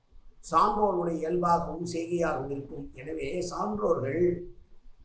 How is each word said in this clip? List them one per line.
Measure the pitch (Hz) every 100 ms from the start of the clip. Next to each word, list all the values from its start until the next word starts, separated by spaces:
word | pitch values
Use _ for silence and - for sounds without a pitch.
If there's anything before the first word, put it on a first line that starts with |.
| _ - - - -
சான்றோர்களுடைய | 160 196 214 208 180 170 160
இயல்பாகவும் | 160 175 175 170 - 170 175
செய்கையாகவும் | 165 165 170 160 139 139
இருக்கும். | 139 139 - 139
எனவே | 131 147 160 135 180 175
சான்றோர்கள் | 165 208 208 202 165 127 160 180 - - - - - - -